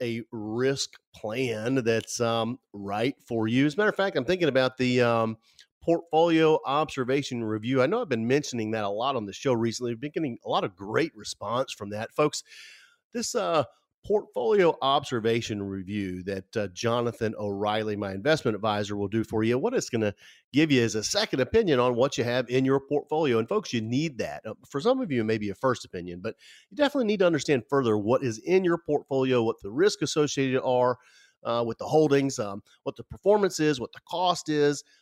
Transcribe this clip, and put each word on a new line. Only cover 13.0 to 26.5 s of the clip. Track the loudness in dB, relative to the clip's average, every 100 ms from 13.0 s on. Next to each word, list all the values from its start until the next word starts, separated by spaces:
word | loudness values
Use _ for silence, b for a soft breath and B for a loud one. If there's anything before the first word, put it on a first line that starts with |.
| _
this, | -8 -6
uh, | -4 0 0 0 b b _ -2
portfolio | -2 -2 -4 2 4 4 4
observation | 2 0 0 -2 2 0 0 -6
review | -6 -6 -6 -6 -4 -6
that, | -6 -8 -6 -4
uh, | -4
Jonathan | -2 0 0 0 -2 -4 -2
O'Reilly, | -4 -2 0 0 -2 -4
my | -4
investment | -2 0 0 0 -2
advisor, | 0 0 -2 -4
will | -2
do | -2
for | -2 0
you, | 0 0
what | 0
it's | -2 -2
gonna | -2 -2 -4 B B B
give | 0 4
you | 4
is | 4 0
a |
second | -2 -2 0 0
opinion | 0 2 4 4
on | 2 2
what | 0 0
you |
have | -2 -2 0
in | 0 2
your | 0
portfolio. | 0 -4 -2 -2 2 2
And | 0
folks, | -2 -2
you | -4
need | -2 0 -2 -4
that. | -6 -6 -10
Uh, | -14 -8
for | -4
some | 0 0
of | 0
you, | 0
it | 0
may | 0
be | -2
a | -2
first | 0 0 -4
opinion, | -12 -10 -10
but | -10 -12 B